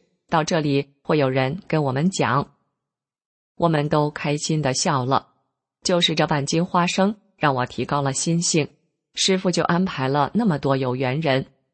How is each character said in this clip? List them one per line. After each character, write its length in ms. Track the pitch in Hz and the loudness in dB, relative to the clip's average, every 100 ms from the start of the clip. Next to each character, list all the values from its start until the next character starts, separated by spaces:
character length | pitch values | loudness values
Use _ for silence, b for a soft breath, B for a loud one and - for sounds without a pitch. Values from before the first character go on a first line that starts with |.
| _ _ _ | _ _ _
到 160 | 170 | -2
这 160 | 156 175 | 0 0
里 340 | 147 139 139 _ | 0 0 -2 _
会 160 | - 156 | -2 0
有 100 | 135 | 2
人 320 | 131 131 170 - | 2 -2 -4 -4
跟 160 | 156 | -2
我 80 | 143 | 0
们 180 | 127 165 | 0 -2
讲。” 460 | 190 127 131 - _ _ _ _ _ _ _ _ _ _ - | 0 0 0 -2 _ _ _ _ _ _ _ _ _ _ -2
我 100 | 170 | 0
们 200 | 156 147 | 2 2
都 200 | 156 147 | 0 0
开 240 | - 156 147 | -2 -4 -4
心 260 | - 156 | -2 -2
地 100 | 143 | 0
笑 300 | 131 185 143 | 0 0 0
了。 300 | 123 135 - _ _ _ _ _ | 0 -2 -2 _ _ _ _ _
就 180 | - 175 | -2 2
是 140 | 170 | 2
这 100 | 160 151 | 2 0
半 180 | 151 139 | 0 0
斤 180 | 165 | -2
花 220 | 175 185 175 | 0 0 0
生 300 | - 196 220 _ _ | 2 0 0 _ _
让 160 | 151 131 | 0 0
我 100 | 123 | -2
提 180 | - | -4
高 160 | 123 147 | -4 -2
了 120 | 139 | -2
心 280 | 123 - 165 | -2 0 0
性， 280 | 175 165 143 _ _ _ _ | 0 0 -2 _ _ _ _
师 220 | - - 185 | -4 0 0
父 140 | 190 | 0
就 120 | 170 | 0
安 200 | 156 175 | 0 0
排 240 | 185 - 131 | 0 -2 -2
了 220 | 143 139 | 0 0
那 140 | 202 233 | 0 0
么 120 | 147 | 0
多 180 | 143 135 | 0 0
有 180 | 131 127 | 0 -2
缘 240 | 131 135 | -2 -2
人。 260 | 160 135 - _ _ | 0 0 -2 _ _